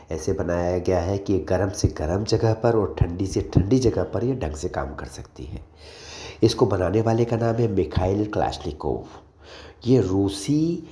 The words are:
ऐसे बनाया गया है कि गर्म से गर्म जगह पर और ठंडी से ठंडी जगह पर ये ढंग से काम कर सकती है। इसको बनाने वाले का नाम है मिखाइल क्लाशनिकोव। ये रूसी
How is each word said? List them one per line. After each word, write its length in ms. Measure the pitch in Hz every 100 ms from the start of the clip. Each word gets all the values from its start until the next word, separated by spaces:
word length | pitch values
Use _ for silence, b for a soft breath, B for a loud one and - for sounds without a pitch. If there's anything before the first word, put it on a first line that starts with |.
| -
ऐसे 200 | 80 -
बनाया 460 | 95 85 87 87 90
गया 220 | 87 90
है 160 | 87 98
कि 200 | - 92
गर्म 300 | 76 90 101
से 180 | - -
गर्म 340 | - 78 95
जगह 280 | 107 110 110
पर 220 | 110 120 113
और 180 | 95 -
ठंडी 280 | 85 87 98
से 140 | - -
ठंडी 240 | 85 95 131
जगह 240 | 113 95
पर 200 | 85 92
ये 100 | 120
ढंग 200 | 127 78
से 140 | 76 87
काम 240 | - 71
कर 120 | 71 -
सकती 360 | - - -
है। 160 | - - - B B B B B B B
इसको 240 | 113 - 117
बनाने 340 | 98 90 107
वाले 240 | 113 113
का 120 | 117 110
नाम 180 | 117
है 140 | 113 117
मिखाइल 540 | 98 87 - 92 104 107
क्लाशनिकोव। 800 | 95 62 - - 76 76 55 - - - - B B B B 113
ये 140 | 127
रूसी 840 | 92 98 98 - - 147 160 175 B